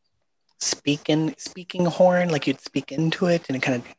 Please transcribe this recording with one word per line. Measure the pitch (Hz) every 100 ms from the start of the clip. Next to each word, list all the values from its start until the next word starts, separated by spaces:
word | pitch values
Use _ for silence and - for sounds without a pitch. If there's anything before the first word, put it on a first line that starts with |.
| _ _ _ _ _ -
speaking, | - - - 147 - 156 156 -
speaking | - - 180 185 175
horn, | - 180 180 180
like | 151 -
you'd | 135
speak | - 143 -
into | 139 160 - 180
it | 170 -
and | 131
it |
kind | 143 123
of | -